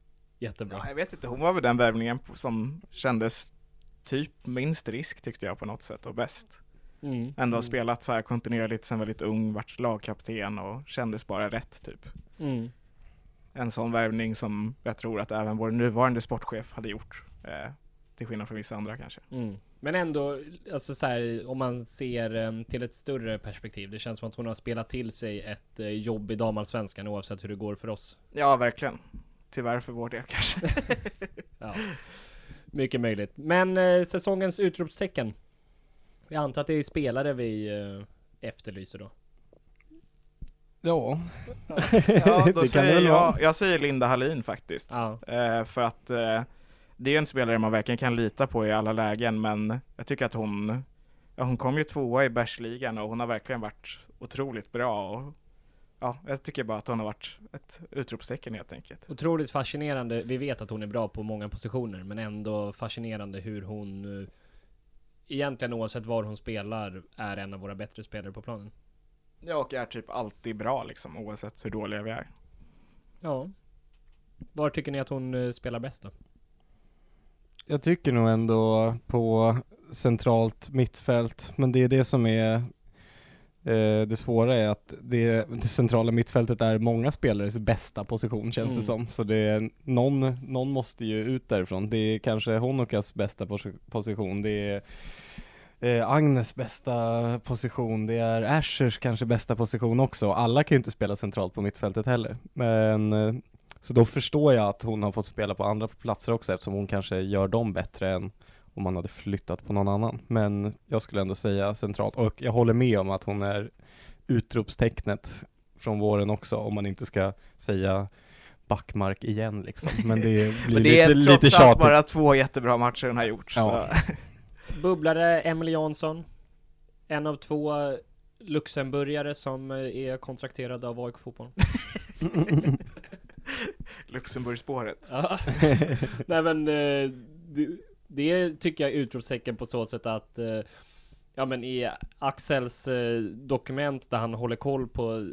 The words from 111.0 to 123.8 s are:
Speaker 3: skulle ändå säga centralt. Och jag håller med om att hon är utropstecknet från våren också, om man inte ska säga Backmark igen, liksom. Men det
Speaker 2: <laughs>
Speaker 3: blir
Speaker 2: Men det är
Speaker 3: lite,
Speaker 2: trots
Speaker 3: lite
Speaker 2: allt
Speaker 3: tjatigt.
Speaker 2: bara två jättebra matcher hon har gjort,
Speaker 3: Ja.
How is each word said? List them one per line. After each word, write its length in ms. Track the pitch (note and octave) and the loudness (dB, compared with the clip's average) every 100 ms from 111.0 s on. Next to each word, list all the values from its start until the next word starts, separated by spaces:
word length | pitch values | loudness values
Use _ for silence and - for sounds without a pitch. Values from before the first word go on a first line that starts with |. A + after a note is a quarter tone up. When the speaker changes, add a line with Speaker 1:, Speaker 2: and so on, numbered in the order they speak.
Speaker 3:
skulle 200 | - G2+ | -2 -4
ändå 140 | F#2+ G2 | -2 -2
säga 400 | A2 G2 G2 G#2+ | -2 0 0 -2
centralt. 400 | G#2 G2+ G#2+ - | -4 -2 -4 2
Och 260 | A2+ - | 0 0
jag 100 | B2 | 0
håller 220 | A#2 A#2 | 4 6
med 260 | A#2 B2+ G#2+ | 6 6 4
om 100 | F#2+ | 2
att 140 | F#2+ | -2
hon 180 | - G2+ | -4 -4
är 300 | G2+ G2+ A2 _ - - - - - | -2 -2 -6 _ -20 -20 -20 -12 0
utropstecknet 1200 | B2 - A#2+ G#2 - A2+ - - G2+ - - - _ _ - | 0 2 -2 -2 2 0 0 -4 -4 -6 -16 -18 _ _ -10
från 240 | - G#2+ | -4 0
våren 300 | G#2 G#2 G2+ | 2 2 2
också, 260 | G#2+ - A2 | -2 -2 -4
om 180 | G#2+ G#2 | -2 -4
man 100 | G2+ | -4
inte 200 | F#2+ - | -8 -4
ska 280 | G2+ F#2+ G2 - - | 0 0 -2 -16 -14
säga 500 | - G2 F#2+ F#2+ G2+ _ - - - - - | -4 0 2 0 -2 _ -20 -20 -20 -12 -4
Backmark 560 | G2 - G#2 G2 G2 | -4 -2 -2 -2 -2
igen, 380 | - G#2 A2 G#2 | -4 -2 -2 -4
liksom. 280 | F#2 - D#3+ A2+ A2+ | -10 -6 -6 -2 2
Men 160 | A2+ | 4
det 20 | |
Speaker 2:
<laughs> 420 | A2+ G#2+ G#2+ A2+ A#2+ | 4 4 4 0 2
Speaker 3:
blir 80 | |
Speaker 2:
Men 100 | A2+ | 6
det 160 | A2+ D#3+ | 10 12
är 140 | D#3+ C#3+ | 12 10
Speaker 3:
lite, 160 | C#3+ | 12
Speaker 2:
trots 120 | C#3 | 12
Speaker 3:
lite 140 | C#3+ F3 | 12 12
Speaker 2:
allt 60 | C3 | 12
Speaker 3:
tjatigt. 140 | A#2 | 12
Speaker 2:
bara 200 | D#3 D3 | 10 8
två 320 | D3 D#3+ D3+ C#3 | 6 4 6 8
jättebra 420 | C3+ - A#2+ A#2+ | 6 2 2 4
matcher 300 | A#2+ - B2+ | 2 0 -2
hon 100 | A#2+ | 0
har 80 | A#2 | 0
gjort, 280 | G#2+ - - | -2 -4 2
Speaker 3:
Ja. 340 | A2 A#2 | 2 2